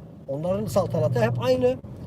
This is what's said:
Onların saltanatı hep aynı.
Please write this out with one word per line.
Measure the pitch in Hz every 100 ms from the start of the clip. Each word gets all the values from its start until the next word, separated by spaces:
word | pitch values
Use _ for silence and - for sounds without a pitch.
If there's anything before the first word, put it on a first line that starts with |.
| - - -
Onların | 139 180 196 214
saltanatı | 202 170 165 151 240
hep | 226 226
aynı. | 247 254 247 254 - -